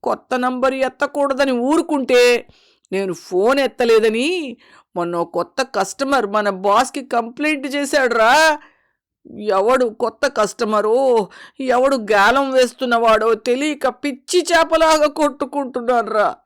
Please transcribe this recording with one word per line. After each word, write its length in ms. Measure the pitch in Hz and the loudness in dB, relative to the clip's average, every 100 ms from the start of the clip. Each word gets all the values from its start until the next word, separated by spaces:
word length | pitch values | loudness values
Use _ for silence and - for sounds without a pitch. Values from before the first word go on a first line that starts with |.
కొత్త 360 | - 214 _ 254 | -4 -6 _ -4
నంబర్ 340 | 254 254 262 | -2 0 -2
ఎత్తకూడదని 760 | 262 262 254 277 285 277 269 277 | 0 -4 -4 -6 -2 -2 0 0
ఊరుకుంటే 960 | 247 247 320 330 294 247 247 247 240 - _ _ _ _ | 0 0 0 0 -4 0 4 4 2 -4 _ _ _ _
నేను 220 | 190 196 | -6 -6
ఫోన్ 460 | 165 - 185 208 277 | -8 -4 0 2 2
ఎత్తలేదని 960 | 262 - 240 226 220 220 277 359 285 233 _ _ _ 185 | -2 -2 2 4 2 0 -2 -4 -8 -14 _ _ _ -8
మొన్న 200 | 175 175 | -6 -4
ఓ 80 | |
కొత్త 380 | 170 170 175 - | -4 -6 -6 -6
కస్టమర్ 680 | 254 214 196 - 269 277 214 | -6 -4 -6 -6 -2 -2 -2
మన 220 | 214 208 | -2 -2
బాస్కి 560 | 190 196 208 254 - 247 | -2 0 0 0 -6 -6
కంప్లైంట్ 600 | 240 233 247 294 302 269 | -6 -6 -6 -4 -4 -4
చేశాడురా. 920 | 285 285 302 262 - - 285 320 302 - _ _ _ _ _ - - | -6 -2 0 0 2 4 6 4 2 -6 _ _ _ _ _ -20 -10
ఎవడు 460 | 208 196 208 254 247 | -2 0 2 2 0
కొత్త 420 | 214 233 220 277 | -2 -6 -2 -4
కస్టమరో, 1040 | - 208 - 226 214 208 233 269 233 185 - - _ | -2 -4 -2 -2 -2 0 0 2 0 -2 -10 -20 _
ఎవడు 360 | 262 247 262 269 | -2 0 2 0
గాలం 560 | 208 302 208 262 277 | 0 2 4 2 0
వేస్తున్నవాడో 840 | 262 247 - 254 233 233 214 220 | 2 0 -2 -2 2 4 2 2
తెలియక 540 | 220 247 247 302 294 262 | 0 0 -2 -2 -2 -4
పిచ్చి 520 | 247 294 269 - 359 | -4 -8 -10 -4 -2
చేపలాగా 680 | 330 330 320 320 320 311 302 | 0 0 2 2 4 4 2
కొట్టుకుంటున్నాన్రా 1300 | 294 294 285 269 285 262 262 233 240 214 214 190 - | 0 -2 -2 -6 -4 -6 -6 -2 0 0 0 -2 -2